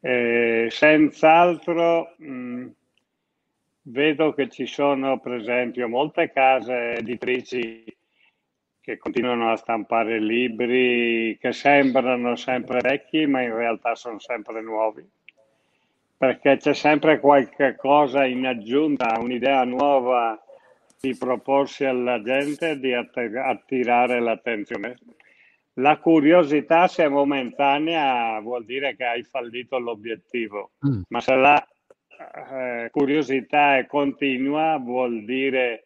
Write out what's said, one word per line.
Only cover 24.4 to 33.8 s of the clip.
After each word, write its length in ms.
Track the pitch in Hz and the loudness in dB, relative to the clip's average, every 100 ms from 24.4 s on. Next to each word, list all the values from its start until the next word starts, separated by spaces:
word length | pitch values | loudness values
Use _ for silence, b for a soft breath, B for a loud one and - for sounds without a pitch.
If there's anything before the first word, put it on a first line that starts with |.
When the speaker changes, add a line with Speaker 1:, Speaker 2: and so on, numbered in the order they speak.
| - 113 101 120 107 127 _ b b b b b b | -4 -6 -6 -10 -10 -14 _ b b b b b b
Speaker 1:
La 240 | - 135 151 | 0 2 2
curiosità, 920 | - 160 147 180 151 147 - 165 180 | 4 6 8 6 6 0 2 4 4
se 160 | - | 2
è 40 | 156 | 0
momentanea, 1300 | 139 143 143 120 - 139 139 156 165 143 123 117 110 | 2 0 0 -4 0 0 2 -2 -2 0 0 -2 -6
vuol 240 | 107 123 | -6 -10
dire 320 | 110 131 139 104 | -8 -6 -6 -4
che 80 | |
hai 180 | 127 120 | -6 -6
fallito 560 | 113 131 120 120 123 131 | -6 -10 -10 -12 -8 -6
l'obiettivo, 960 | 120 110 110 110 _ 123 110 101 98 _ | -6 -10 -10 -12 _ -8 -6 -8 -12 _
Speaker 2:
Mm. 180 | 143 117 90 | -4 -4 -4
Speaker 1:
ma 120 | 117 | -6
se 140 | 117 131 | 0 4
la, 280 | 135 147 - _ _ _ _ _ 160 - 143 | 6 4 2 _ _ _ _ _ -20 -18 -14
eh, 380 | 135 127 120 117 | -10 -8 -8 -6
curiosità 840 | 151 139 147 127 135 113 147 143 | -2 0 0 0 -4 -2 2 4
è 100 | 135 | 2